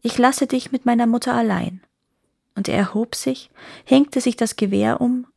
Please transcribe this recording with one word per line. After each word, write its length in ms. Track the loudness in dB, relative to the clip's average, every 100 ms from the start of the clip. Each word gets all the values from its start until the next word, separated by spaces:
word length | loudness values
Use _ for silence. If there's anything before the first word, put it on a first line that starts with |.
Ich 160 | -4 2
lasse 280 | 2 2 -2
dich 240 | -2 -4
mit 140 | -2
meiner 220 | 2 2 2
Mutter 260 | 0 0
allein.“ 460 | 0 0 0 -4 -8 _ _ _ _ _ _ _
Und 140 | -8 -2
er 80 | -2
erhob 380 | 0 -2 -4
sich, 360 | -4 -4 -6 -10 -20 -20 -20
hängte 360 | 2 4 4 0
sich 160 | -2 0
das 200 | -4 -2
Gewehr 440 | 0 0 0 0
um 260 | 0 -2 -6